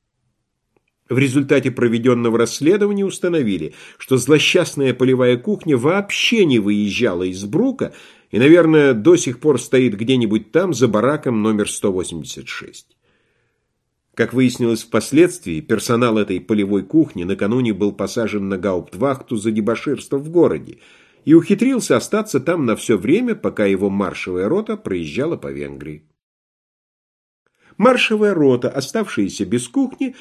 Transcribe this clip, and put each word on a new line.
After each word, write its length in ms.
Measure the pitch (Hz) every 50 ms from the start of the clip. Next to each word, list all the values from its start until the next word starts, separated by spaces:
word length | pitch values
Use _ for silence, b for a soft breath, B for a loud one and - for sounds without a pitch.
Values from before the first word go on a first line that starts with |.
| _ _ _ _ _ _ _ _ _ _ _ _ _ _ _ _ _ _ _ _ _ -
В 100 | 123 123
результате 520 | 139 135 120 147 139 139 151 139 127 135
проведенного 680 | 120 - 120 120 113 117 117 127 123 120 120 117 110 117
расследования 680 | 117 113 - - 135 151 190 208 208 202 208 196 196
установили, 680 | 190 170 - - 180 170 160 135 107 95 87 80 73 B B B B B B
что 180 | - - 131
злосчастная 760 | 131 123 - 151 151 151 - - 185 170 156 - - 139 131 123
полевая 420 | 127 135 127 131 123 127 123 123
кухня 400 | 123 123 - 208 156 - 165 147
вообще 720 | 120 113 147 180 202 202 202 - - - - 233 226 202
не 120 | 160 131 117
выезжала 680 | 98 101 104 104 104 104 95 98 117 117 92 87 92
из 200 | 92 92 92 101
Брука 480 | 104 107 160 226 269 247 - - - B B B B B B B B
и, 80 | - 101
наверное, 560 | 123 147 160 175 165 160 156 156 147 139 131
до 220 | 110 104 160 180
сих 220 | 175 - 139 123 -
пор 220 | - 151 139 120
стоит 340 | 123 - - 131 127 123 104
где-нибудь 580 | 98 117 113 131 127 120 104 104 110 110 - -
там, 200 | 156 185 190 151
за 160 | 107 127 120
бараком 540 | 101 104 107 127 147 147 - 139 120 107 104
номер 280 | 110 110 104 104 -
сто 220 | - - - 107 95
восемьдесят 560 | 92 87 - 87 82 73 - - - 65 -
шесть. 480 | - - - - - - - _ _ _ _ _ _ _ _ _ _ _ _ _ _ _ _ _ _ _ _ _ _ _ _ _ _
Как 180 | - 117 110 -
выяснилось 520 | 123 131 127 123 - 123 113 117 110 -
впоследствии, 760 | - - 113 104 - - 147 175 170 175 - - 92 82 78
персонал 580 | 76 - 113 104 - - 123 117 123 120 110 110
этой 220 | 104 98 98 92
полевой 420 | - - 113 104 101 95 101 98 92
кухни 420 | - - 156 160 - - 92 87
накануне 500 | 90 98 98 107 101 113 127 131 117 107
был 180 | 90 104 101 92
посажен 560 | - 101 95 - 123 113 104 101 104 98 98
на 80 | 98
гауптвахту 800 | 92 90 101 92 90 82 - - 90 117 139 139 - - - 123
за 140 | 110 98 113
дебоширство 640 | 110 107 107 107 113 107 - 156 139 107 - - -
в 140 | 139 139 156
городе 480 | 165 175 160 123 90 76 - - - _ b b b b b b b b b
и 100 | - 151
ухитрился 640 | 165 160 - 208 196 233 262 269 240 196 - 147
остаться 440 | 117 - - - 214 220 214 - 135
там 240 | 127 - 170 180 143
на 100 | 113 107
все 220 | - - - 117
время, 380 | 98 87 107 151 220 254 240 220
пока 320 | - - 101 85 - 107
его 240 | 101 98 92 98 101
маршевая 580 | 98 98 101 90 76 - - 98 90 90 92 107
рота 280 | 151 202 220 220 220
проезжала 600 | 208 - - 95 90 85 76 73 98 135 165 165
по 160 | - - 71 69
Венгрии. 520 | 69 71 69 71 69 71 78 76 76 _ _ _ _ _ _ _ _ _ _ _ _ _ _ _ _ _ _ _ _ _ _ _ _ _ _ _ _ _ b b b b b b b
Маршевая 560 | 196 247 262 233 - - 220 214 214 208 196
рота, 340 | 170 151 135 127 120 123 120
оставшаяся 800 | - 139 135 - - 226 214 - - - 101 95 92 - 104
без 200 | 90 101 123 123
кухни, 480 | - - 277 269 247 - - 277 254 254 B